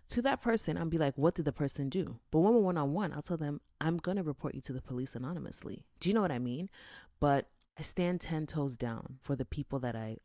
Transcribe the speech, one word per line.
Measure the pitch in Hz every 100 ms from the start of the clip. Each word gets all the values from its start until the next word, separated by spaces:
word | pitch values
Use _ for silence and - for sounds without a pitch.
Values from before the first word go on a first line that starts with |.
| -
to | 240
that | 247 254
person, | 240 226 - 165
I'm | 165
be | 165
like, | 143 135
"What | 156 -
did |
the | 147
person | - 139 - 139
do?" | 180 - 117 _
But | 156
when | 190
we're | 233
one-on-one, | 190 175 139 165 190
I'll | 143
tell | - 170
them, | 147 143 _ -
"I'm | 156 170
gonna | 180 196
report | 165 139 151
you | 139
to | -
the | 131
police | - 123 131
anonymously." | 120 131 175 135 - - - - -
Do | 175
you |
know | 220
what | 185
I | 123
mean? | 123 127 190 - - - - -
But | 147 139 - _ _ -
I |
stand | 151 - 175 180
ten | - 160 151
toes | 156 139 120
down | 120 113 - 131
for | - 135
the |
people | 127 - 143 139
that | 123
I, | 113 110 110